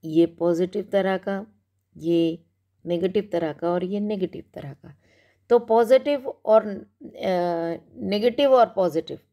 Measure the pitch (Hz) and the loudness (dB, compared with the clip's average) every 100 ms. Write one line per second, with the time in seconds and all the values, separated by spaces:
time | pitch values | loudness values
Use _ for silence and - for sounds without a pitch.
0 | 165 156 165 - 170 170 180 208 196 196 | 0 2 2 2 -2 0 -2 -4 -2 -2
1 | 190 190 180 196 214 _ _ _ _ - | 0 -4 -4 -8 -8 _ _ _ _ -10
2 | 156 170 165 165 _ _ _ _ 170 175 | -2 0 0 -2 _ _ _ _ -6 -4
3 | 185 196 208 170 160 147 170 175 180 202 | -2 -2 -4 -4 -4 -4 -4 -2 -4 -6
4 | 208 214 180 147 - - 147 139 - - | -6 -4 -6 -8 -18 -16 -16 -16 -20 -20
5 | _ _ _ _ _ 240 233 226 226 262 | _ _ _ _ _ 0 4 2 4 4
6 | 285 285 262 - - 220 214 196 - _ | 4 -4 -4 -10 4 4 4 -10 -14 _
7 | - - 190 180 175 170 165 170 _ - | -20 -8 -2 0 0 -2 -4 -8 _ -10
8 | 196 202 233 233 285 254 226 233 180 151 | -4 0 0 2 4 6 4 2 -2 -2
9 | - 143 _ | -6 -14 _